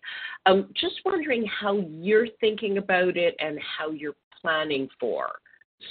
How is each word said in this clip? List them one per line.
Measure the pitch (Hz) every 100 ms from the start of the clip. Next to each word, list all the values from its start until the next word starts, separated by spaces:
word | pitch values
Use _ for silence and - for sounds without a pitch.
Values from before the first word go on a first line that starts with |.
| - - - - 190
Um, | 196 196
just | - 370 - 381
wondering | 381 302 240 208
how | - 208 208 170
you're | 160 180 214 233 -
thinking | 220 214 214 196
about | 196 185 180 175
it | 170 -
and | 156 151 - -
how | 156
you're | 156 151 - _ -
planning | 170 156 156 139 131 -
for | 117 76 64 - _ _ _ _ -